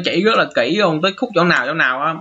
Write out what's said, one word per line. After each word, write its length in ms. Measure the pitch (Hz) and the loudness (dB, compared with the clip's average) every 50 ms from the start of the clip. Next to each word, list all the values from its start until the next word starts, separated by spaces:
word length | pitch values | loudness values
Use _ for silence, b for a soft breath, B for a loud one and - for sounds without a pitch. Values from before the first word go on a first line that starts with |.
| 175 | 0
chỉ 200 | - - 165 190 | 0 0 2 2
rất 100 | 214 220 | 2 2
là 100 | - 165 151 - | 2 0 0 0
kỹ 220 | 143 117 127 165 | 0 0 0 0
luôn, 260 | 208 208 175 160 151 165 | 0 0 0 0 0 0
tới 100 | 196 196 | -2 -2
khúc 140 | - - 240 208 | -2 -6 -4 0
chỗ 100 | 170 170 | 0 2
nào 220 | 180 165 139 123 | 2 2 2 0
chỗ 80 | 131 156 | -2 -2
nào 280 | 165 151 131 127 131 143 | 0 0 0 0 0 -2
á, 120 | 160 160 160 | -4 -4 -6